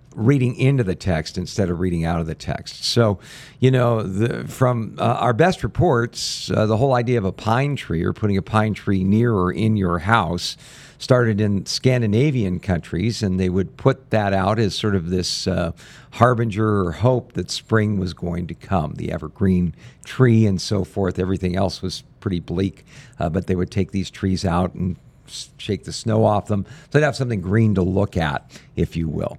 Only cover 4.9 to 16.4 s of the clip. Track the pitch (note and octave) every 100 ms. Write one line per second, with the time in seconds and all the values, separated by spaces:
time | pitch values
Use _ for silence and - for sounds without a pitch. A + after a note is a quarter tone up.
4.9 | - A2 B2 A#2+ A2+ F3 F3+ A#2 - E3+
5.9 | A#2+ A#2+ - - - - G#2 G#2+ G#2+ C#3
6.9 | B2 B2 A#2+ F#2+ - G#2+ A#2 C#3+ C#3 -
7.9 | D#2+ F#2+ - G#2+ G2 - G#2+ G#2+ F#2+ -
8.9 | G2 F#2+ G#2+ A#2+ G#2 F2+ - A2 G#2+ F2+
9.9 | E2+ F#2 A#2 E2+ F2 - - - - -
10.9 | - - B2+ A#2 G#2 G#2 F#2+ - - B2+
11.9 | B2+ A2 G#2+ D3+ B2+ F#2+ F2 - E2+ -
12.9 | E2+ A2 - G#2 F#2 F#2 F2+ F2 - C3+
13.9 | C3 - A2 G2+ G2 F#2+ A2 G#2 - G#2+
14.9 | G2 E2 F#2 F2 - G2 F2+ E2 - -
15.9 | - - - B2 A#2